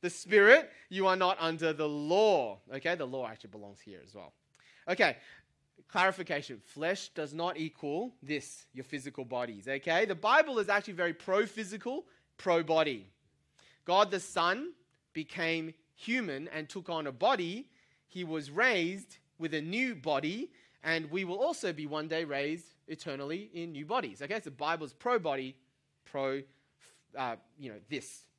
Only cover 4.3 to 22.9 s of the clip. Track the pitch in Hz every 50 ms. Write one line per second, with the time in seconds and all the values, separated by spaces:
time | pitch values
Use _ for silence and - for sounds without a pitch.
4.3 | _ _ _ _ _ _ _ - - - - - 180 - 226 160 127 - - -
5.3 | - - _ _ _ _ _ _ _ _ - _ - 165 180 190 190 190 180 -
6.3 | 165 143 135 - 131 104 _ - - 143 156 165 196 190 - - _ - 151 143
7.3 | 143 160 165 180 180 151 160 160 - - - 147 143 170 226 254 240 _ - 135
8.3 | 151 143 - - - - - _ _ 127 131 - - 143 127 143 131 - 131 120
9.3 | 127 123 123 120 110 101 95 123 135 139 - 170 165 175 214 208 196 160 156 214
10.3 | 247 302 311 311 269 226 202 185 202 208 202 - 196 165 180 175 160 165 - -
11.3 | 185 202 226 214 - 214 220 180 202 214 - 240 262 311 359 _ _ _ _ _
12.3 | _ _ - 190 170 165 170 156 160 160 160 151 131 107 95 95 _ _ _ _
13.3 | _ _ _ _ _ _ _ - _ _ _ - 175 196 208 196 190 190 175 -
14.3 | - 185 165 175 185 233 294 359 330 _ _ _ _ _ _ _ _ 156 156 -
15.3 | - 175 170 165 165 165 160 160 156 _ _ _ _ _ - - 233 262 233 175
16.3 | 139 135 151 170 - 156 156 147 - 196 175 - 170 160 156 143 131 120 180 226
17.3 | 269 233 175 170 185 226 277 _ _ _ _ _ _ _ _ _ - 185 180 160
18.3 | 160 160 147 139 143 180 240 262 233 185 170 170 185 196 - - - - _ _
19.3 | _ _ 165 160 147 156 147 160 185 233 254 262 233 156 123 160 151 135 135 151
20.3 | 185 226 285 359 _ - - _ _ _ - 160 165 165 160 147 151 190 196 175
21.3 | 180 202 254 320 330 - - 190 160 147 156 147 147 151 151 160 160 160 170 147
22.3 | 143 139 143 147 156 175 170 - _ _ _ -